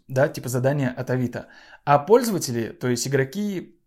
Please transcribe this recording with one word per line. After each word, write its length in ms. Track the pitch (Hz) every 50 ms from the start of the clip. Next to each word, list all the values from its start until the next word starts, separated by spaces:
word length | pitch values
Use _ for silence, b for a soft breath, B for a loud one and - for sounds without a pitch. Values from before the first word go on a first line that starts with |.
| _ -
да, 200 | 135 131 143 165
типа 220 | - 143 - 131
задание 400 | 120 127 123 135 147 147 135 123
от 220 | - - 127 -
Авито. 340 | 127 127 127 120 - - - B B B B B B B B
А 140 | 143 143 139
пользователи, 720 | 143 180 220 262 240 226 196 160 131 - 117 117 113 -
то 180 | - - - 123
есть 200 | 123 117 - 131
игроки 680 | 139 135 135 135 - 202 208 208 196 175 - - _ _ _